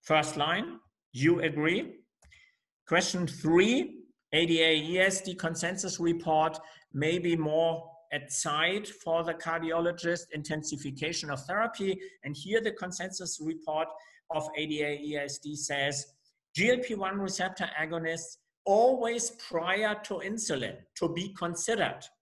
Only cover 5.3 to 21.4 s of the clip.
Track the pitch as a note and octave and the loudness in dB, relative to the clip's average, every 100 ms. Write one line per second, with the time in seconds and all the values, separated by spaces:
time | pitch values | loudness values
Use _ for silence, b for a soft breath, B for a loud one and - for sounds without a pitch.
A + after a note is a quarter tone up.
5.3 | F#3 E3 E3 E3+ G3 F#3 - E3+ E3+ - | -4 -4 -2 -4 -4 -6 0 0 2 2
6.3 | D#3 D#3+ D#3+ B B B C#3 D#3 F3 F3 | 4 4 0 B B B -2 2 2 2
7.3 | E3 D3+ D#3 E3 E3 - - - D3 C#3 | 2 2 4 2 0 -6 -20 -8 -8 -4
8.3 | - D#3 D3 E3 G3+ G#3 - - E3 E3 | -4 -2 2 2 0 -4 -10 0 0 0
9.3 | E3 E3+ E3 E3 E3 E3+ F3 E3+ E3+ - | -4 -2 -2 0 2 0 0 -2 -2 -4
10.3 | D#3 D3 D#3 D3+ C#3+ C#3+ C3+ D3+ E3+ D3+ | -8 -4 -4 -4 -6 -6 -4 -4 -4 -4
11.3 | C3+ C#3+ G3 A#3 - G3 F#3+ B B E3+ | -6 -4 -2 -2 -2 -2 -2 B B -10
12.3 | C#3+ E3 A3 A3 G#3 F3+ F3 F3+ F#3 F3 | -10 -2 0 0 -4 -8 -6 -8 -8 -8
13.3 | - D#3 D#3+ - D#3 D#3+ - B B _ | -6 -6 -6 -4 -2 -2 -6 B B _
14.3 | D#3 - C#3+ D3+ D3+ D3 C#3+ D3 D3 C#3+ | -4 -4 -4 -2 0 -2 -2 -4 -4 -4
15.3 | C#3+ D3 D3 - C#3+ C#3 C#3 - _ _ | -8 -8 -6 -4 0 0 -2 -8 _ _
16.3 | _ _ - G#3+ B3 B3 G#3+ F#3+ G3+ G3 | _ _ 0 4 4 0 -4 -4 -2 -4
17.3 | F#3+ F#3 F#3 F3 D3+ D#3 E3 E3 E3 - | -2 -4 -2 -6 -4 -4 -2 -2 -4 -8
18.3 | - _ _ - G3+ A#3+ B3+ A3+ A#3 - | -16 _ _ 4 6 8 6 0 -2 -4
19.3 | - - E3+ E3+ G3 G#3+ G#3 - F#3+ F#3 | -6 -4 -2 0 2 2 -2 -4 -6 -4
20.3 | A3+ - C#3+ G#2+ F2+ - - E3 E3+ G3 | -6 -2 -2 -4 -8 -16 -4 -2 -2 -6
21.3 | - | -4